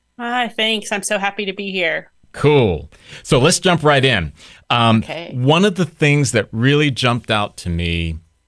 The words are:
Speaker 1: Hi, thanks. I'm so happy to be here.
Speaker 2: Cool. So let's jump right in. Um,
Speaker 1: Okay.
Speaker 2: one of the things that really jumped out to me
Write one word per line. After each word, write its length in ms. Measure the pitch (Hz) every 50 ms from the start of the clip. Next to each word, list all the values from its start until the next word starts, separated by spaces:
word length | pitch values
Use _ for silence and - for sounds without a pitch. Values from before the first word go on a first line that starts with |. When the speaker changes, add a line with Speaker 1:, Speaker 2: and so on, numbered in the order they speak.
| _ _ _ -
Speaker 1:
Hi, 280 | 240 240 240 247 240
thanks. 440 | 220 220 - 220 220 220 208 208 -
I'm 120 | 214 202 196
so 140 | - 214
happy 280 | 196 190 202 196 - 208
to 80 | 190 185
be 180 | 202 202 196
here. 400 | 190 185 175 160 156 156 156 _ _ _ _ _ -
Speaker 2:
Cool. 580 | - - 147 151 143 120 98 85 71 71 - - _ _ - - - -
So 160 | - 160 131
let's 180 | 123 - - -
jump 220 | - 185 175 151 147
right 220 | 151 143 135 127
in. 260 | 135 120 95 80 73 - _ - - - - _ _
Um, 280 | 120 120 117 117 110
Speaker 1:
Okay. 340 | 110 - - 143 160 170 - -
Speaker 2:
one 320 | 127 123 135 156 175 196
of 80 | 208 175
the 100 | 175 175
things 480 | - - _ 156 147 143 147 143 117 -
that 140 | 110 101 -
really 400 | - 113 117 135 147 147 151 147
jumped 400 | 117 - - 123 120 110 - -
out 260 | 110 104 104 104 -
to 120 | - - 90
me 500 | 85 85 87 85 85 85 82 82 80 82 - _ _ _ _